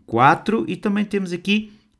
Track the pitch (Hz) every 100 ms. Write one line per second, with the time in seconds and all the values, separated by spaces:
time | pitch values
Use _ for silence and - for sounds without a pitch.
0 | - 113 135 165 - 220 - 180 214 202
1 | 208 202 180 175 190 208 214 - _ _